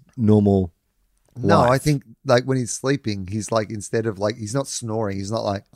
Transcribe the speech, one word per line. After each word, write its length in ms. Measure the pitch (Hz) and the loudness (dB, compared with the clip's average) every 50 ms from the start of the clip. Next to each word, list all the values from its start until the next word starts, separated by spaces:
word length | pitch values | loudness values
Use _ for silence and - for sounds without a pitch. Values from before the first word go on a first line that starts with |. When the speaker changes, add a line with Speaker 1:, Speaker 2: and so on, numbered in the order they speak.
| - _ _ | -12 _ _
Speaker 1:
normal 540 | - 117 104 107 107 101 101 98 98 92 87 - _ _ _ _ _ _ _ _ _ _ _ - | 0 4 4 6 6 6 4 4 2 2 -2 -6 _ _ _ _ _ _ _ _ _ _ _ -10
Speaker 2:
No, 220 | - 120 - 170 160 | -2 2 4 4 4
Speaker 1:
life. 80 | 127 120 | 6 4
Speaker 2:
I 60 | 127 135 | 2 2
think, 260 | - 151 147 139 - - 113 _ - | 2 0 0 0 -2 -10 -20 _ 0
like, 200 | 135 127 123 127 | 2 2 2 2
when 140 | 131 131 131 | 0 -2 -2
he's 120 | 123 104 | -2 -4
sleeping, 560 | - - - 131 139 139 - 113 104 98 95 | -6 -4 -2 -2 -2 -2 -2 -4 -6 -6 -6
he's, 240 | 87 101 110 98 - | -6 -6 -6 -4 -2
like, 200 | 117 113 107 98 | -2 -2 -2 -2
instead 360 | 113 104 95 - - 117 107 | -6 -10 -8 -4 -4 -2 -2
of, 140 | 113 101 90 | -2 -2 -2
like, 160 | 101 107 110 | -2 -4 -4
he's 180 | 127 110 104 113 | -4 -8 -6 -6
not 140 | 139 135 - | -6 -6 -6
snoring. 480 | - - 123 113 107 110 113 101 98 | -8 -10 -8 -6 -4 -4 -4 -4 -4
He's 160 | 98 98 98 | -6 -6 -4
not 100 | 110 113 | -4 -4
like, 220 | 110 104 98 98 - _ - | -4 -4 -4 -6 -8 _ -6